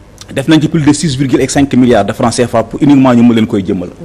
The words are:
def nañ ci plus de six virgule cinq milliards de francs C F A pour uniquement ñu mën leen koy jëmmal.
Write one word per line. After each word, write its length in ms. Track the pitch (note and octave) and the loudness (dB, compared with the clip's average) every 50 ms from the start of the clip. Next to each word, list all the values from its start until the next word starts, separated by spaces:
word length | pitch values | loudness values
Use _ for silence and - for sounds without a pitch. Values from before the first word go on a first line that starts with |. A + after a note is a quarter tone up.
| - - - - - - - | -20 -20 -20 -20 -20 -12 -10
def 140 | C#3 C3 E3 | -6 -2 0
nañ 120 | D#3+ D#3 | 0 2
ci 80 | C#3+ D3+ | 0 0
plus 140 | - E3 C#3+ | -2 0 0
de 100 | D3 C#3+ | 0 0
six 240 | - F#3 D#3 B2+ | 0 0 -4 -4
virgule 320 | B2+ C#3+ B2+ - C#3 C3+ C3 | -4 -2 -2 0 0 -2 0
cinq 240 | - D3 C#3 C#3 - | 0 0 0 0 2
milliards 300 | B2 B2+ A#2+ A#2+ G#2 G2+ | 2 2 2 2 2 0
de 80 | G#2 A2 | -2 -2
francs 200 | - B2+ A#2 A2+ | -2 -2 -2 0
C 120 | - A#2+ | -2 -2
F 80 | A#2 - | -2 -2
A 80 | A2+ A2 | -2 -4
pour 180 | - - - - | -4 -4 -2 0
uniquement 300 | C#3+ C#3+ C3+ C3 C3 A#2+ | 2 4 4 4 4 4
ñu 80 | A#2 A#2 | 4 4
mën 120 | A#2+ A2+ | 4 2
leen 120 | A2+ A2 | 2 0
koy 180 | A2 - G#2 F#2+ | -2 -2 -4 -4
jëmmal. 220 | G#2+ G2 F#2 F#2 F2 - - E2+ | -4 -6 -6 -6 -10 -14 -16 -18